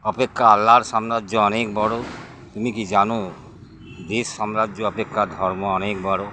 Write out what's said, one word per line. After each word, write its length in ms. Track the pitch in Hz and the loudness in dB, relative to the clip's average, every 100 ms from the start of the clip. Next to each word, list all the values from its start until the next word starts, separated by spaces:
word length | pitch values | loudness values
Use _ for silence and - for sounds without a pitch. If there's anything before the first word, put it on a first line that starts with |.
অপেক্ষা 460 | 110 107 123 - 120 | -4 -2 -2 4 6
আল্লাহর 340 | 104 110 120 | 6 8 6
সাম্রাজ্য 540 | 110 113 110 117 101 110 | 6 -4 -2 -4 -2 2
অনেক 380 | 104 107 117 | 2 2 -2
বড়? 280 | 104 110 117 - - - - - | 0 -2 -2 -8 -12 -16 -20 -16
তুমি 180 | - 117 | -6 -6
কি 140 | 110 101 | -4 -2
জানো 440 | 101 104 113 95 82 - - - - - - 87 | 2 2 0 -6 -10 -20 -20 -20 -20 -20 -18 -6
দেশ 200 | 107 117 | -4 -4
সাম্রাজ্য 540 | - 107 110 110 98 | -6 -4 -2 -4 -2
অপেক্ষা 440 | 107 98 107 107 101 | -6 -4 -6 -2 -4
ধর্ম 380 | - 92 92 | -2 -4 -2
অনেক 380 | 98 92 98 98 | -2 -2 -2 -4
বড়? 220 | 92 95 101 | -2 -4 -4